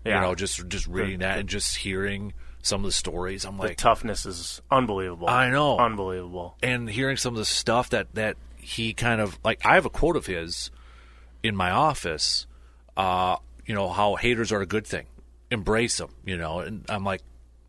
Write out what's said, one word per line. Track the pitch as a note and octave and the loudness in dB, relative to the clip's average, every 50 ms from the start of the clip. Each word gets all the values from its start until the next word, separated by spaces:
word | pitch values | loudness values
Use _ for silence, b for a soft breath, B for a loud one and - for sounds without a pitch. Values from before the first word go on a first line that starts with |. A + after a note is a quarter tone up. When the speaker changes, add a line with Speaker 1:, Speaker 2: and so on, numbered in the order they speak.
| - | -2
Speaker 1:
Yeah. | A2 G#2 | 0 2
Speaker 2:
You | F#2 | 2
know, | F2+ F#2 F#2 | 2 2 0
just, | F2+ G2 F#2+ - - F2 F2+ | 0 -2 -4 -4 -6 -6 -6
just | F#2+ F#2+ - | -2 -2 -2
Speaker 1:
The, | - F2 | -2 0
Speaker 2:
reading | F#2+ A2 G2 F#2+ F2+ | -2 -2 -2 -2 -2
that | F2+ F#2+ G2 | -2 -2 -2
Speaker 1:
the, | E2+ | -2
Speaker 2:
and | - F#2+ | -2 -4
just | G2+ G#2 - - - - | -4 -2 -2 -2 -2 -2
hearing | - G2+ F#2+ F#2+ G2 G2+ G2+ G2 G2+ G#2 - b b b b b | -4 -4 -2 -2 -2 -2 -4 -4 -8 -10 -10 b b b b b
some | b - G#2+ G2 | b 0 0 2
of | G2 | 2
the | G2+ - | 2 0
stories. | - - - D2 F2 F2+ F#2 G2 F#2+ - | 0 -2 -2 -4 -4 -4 -4 -4 -6 -6
I'm | G2 G2 | -8 -6
Speaker 1:
the | G2 F#2+ G#2+ | -4 -4 -4
Speaker 2:
like, | E2+ - | -2 4
Speaker 1:
toughness | - B2 A2 - - A#2 G2+ - - | 6 6 6 6 2 -4 -4 -4 -4
is | G#2 F#2 E2+ E2+ - - - - - | -6 -8 -8 -8 -8 -10 -8 -2 2
unbelievable. | C#3 C3+ B2+ A2 G#2 F#2+ F#2+ F#2 F2 E2+ E2+ - | 4 4 4 4 0 -2 -2 -4 -4 -2 0 2
Speaker 2:
I | B2 B2 C3 B2 | 4 4 4 4
know. | B2+ C#3+ D3+ D3 B2 A2 | 4 4 4 4 4 4
Speaker 1:
Unbelievable. | A#2+ A2+ A2 G2+ G2 F#2 F#2 F#2 F2+ F2+ F2 F2+ F2 F2 - - - | 4 4 2 0 -4 -4 -4 -6 -6 -8 -8 -8 -8 -8 -8 -4 -2
Speaker 2:
And | B2 B2+ B2 A#2+ A2+ | -2 -2 -2 -4 -4
hearing | G#2 A#2 C3+ C3+ C3+ | -4 -2 0 0 0
some | A#2+ - B2+ A#2+ | -2 -2 -2 -2
of | A2 | -2
the | G#2+ | -2
stuff | - - - - - A2+ A#2+ B2 - | -2 -2 0 0 2 2 2 2 2
that, | - A2 G2 - - | 0 0 0 -2 -4
that | G#2+ A2 G#2+ - - - - - - | -2 -2 -2 -2 -4 -10 -18 -18 -16
he | - - - - A2+ A2+ G#2+ | -14 -10 -6 -4 -4 -4 -2
kind | - A#2+ A#2+ A#2 A2 G#2+ | 0 2 2 4 2 2
of, | G2+ E2+ - - | 0 -2 -2 0
like, | G#2+ A2+ - - | 0 0 2 4
I | A2 C#3 | 6 6
have | F#3 E3+ | 6 6
a | A#2 | 4
quote | - - - D#3+ E3+ | 0 2 2 4 4
of | C#3 - | 2 0
his | - F#2 E2+ E2 E2+ F2 - - - b b b b b b b b b b b b b b - | -2 -4 -4 -4 -6 -8 -8 -8 -10 b b b b b b b b b b b b b b -2
in | A2+ G#2 | -2 0
my | F#2+ F#2 F2+ | 2 2 2
office, | F#2 A2+ D3 D#3 C#3 - - F2+ D#2+ D#2 - - - - - - b b b b b b b b - | 4 4 4 4 2 0 -2 -4 -2 0 0 0 0 -2 -4 -6 b b b b b b b b -2
uh, | - F#2+ F#2 F2+ F2+ F#2 F#2 F2+ - - - - - - | 0 2 2 2 2 2 2 0 0 -4 -10 -20 -14 -8
you | - A2+ | -4 -2
know, | G2+ G2 F#2 | -2 0 0
how | F2 F#2 G#2 G#2 G2 | 0 2 2 2 2
haters | - - A#2 B2 A2 A#2 G2 G#2+ | 2 2 2 2 2 0 0 0
are | G2+ | 0
a | G2 | 0
good | E2+ G2 A2 G#2+ | 0 -2 -4 -4
thing. | - - E2+ - - - - - - - - - - | -2 -6 -8 -8 -8 -18 -20 -20 -20 -20 -18 -8 -6
Embrace | B2 A2+ F#2 G#2 G#2+ A2 A#2+ A#2 - - | -6 -4 0 2 2 2 2 2 0 -2
'em, | F2 - - - - | -4 -8 -12 -14 -8
you | G2+ F#2 | -6 -6
know. | E2+ E2 D#2 D#2+ F2 | -4 -4 -4 -4 -4
And | F2 D#2+ A2 G2+ - - | -6 -6 -8 -10 -8 -6
I'm | G#2+ G2+ F#2+ | -4 -2 -2
like, | G2 F#2+ F#2 - - - - - - - - - | -2 -2 -4 -6 -12 -20 -20 -20 -20 -20 -20 -20